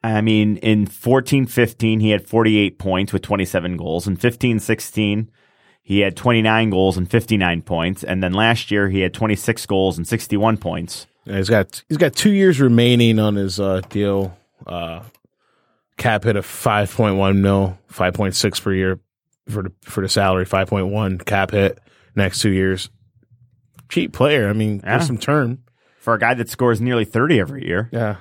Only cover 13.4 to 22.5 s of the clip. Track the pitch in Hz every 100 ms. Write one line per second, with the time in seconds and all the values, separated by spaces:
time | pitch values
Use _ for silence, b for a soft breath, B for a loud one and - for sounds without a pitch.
13.4 | 98 92 98 92 92 101 101 98 95 90
14.4 | _ _ - 87 85 82 110 _ _ _
15.4 | _ _ _ _ _ - 123 107 107 101
16.4 | - - 123 104 101 - 110 98 98 98
17.4 | 98 98 95 90 _ - 90 90 101 -
18.4 | 104 - 101 95 92 92 _ _ _ _
19.4 | - 104 90 - - - 95 - 98 95
20.4 | 90 95 95 101 95 104 101 90 - 101
21.4 | 95 104 98 - b b b - 98 -
22.4 | 107